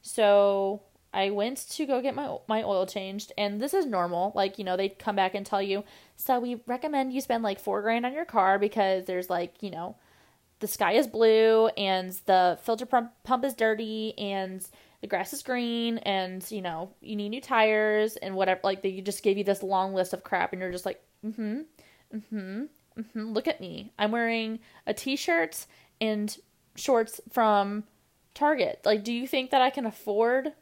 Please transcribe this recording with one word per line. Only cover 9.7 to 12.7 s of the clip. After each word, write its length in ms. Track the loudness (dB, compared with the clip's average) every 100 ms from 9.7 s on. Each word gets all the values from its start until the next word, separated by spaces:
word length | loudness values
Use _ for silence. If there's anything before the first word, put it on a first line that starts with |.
know, 260 | -8 -10 -12 _ _ _ _ _ _
the 80 | -8
sky 240 | 0 2
is 160 | 4 2
blue, 580 | 4 6 6 6 6 4 2
and 360 | 0 0 -2 -10 4
the 340 | 6 6 2
filter 240 | -2